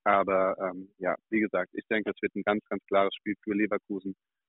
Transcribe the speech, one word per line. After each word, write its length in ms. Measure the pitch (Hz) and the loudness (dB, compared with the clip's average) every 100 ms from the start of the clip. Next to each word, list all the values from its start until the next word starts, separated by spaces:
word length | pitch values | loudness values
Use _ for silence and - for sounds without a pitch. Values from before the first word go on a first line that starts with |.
Aber, 540 | 104 101 95 95 95 - | 2 4 4 2 2 0
ähm, 300 | 95 90 95 - | -4 -6 -14 -6
ja, 180 | 90 - _ | -4 -4 _
wie 100 | 110 | 0
gesagt, 320 | 107 92 92 | 0 0 -2
ich 160 | - - | -6 -4
denke, 240 | 110 101 | -2 -2
es 100 | - | -4
wird 140 | 104 104 | -4 -2
ein 80 | |
ganz, 220 | 101 107 - | 0 0 -2
ganz 180 | 98 - | -8 0
klares 280 | 98 98 - | 2 2 0
Spiel 200 | - 98 | -8 -6
für 120 | - | -2
Leverkusen. 640 | 101 104 101 - 98 98 92 _ _ | 0 0 -2 -4 -8 -8 -12 _ _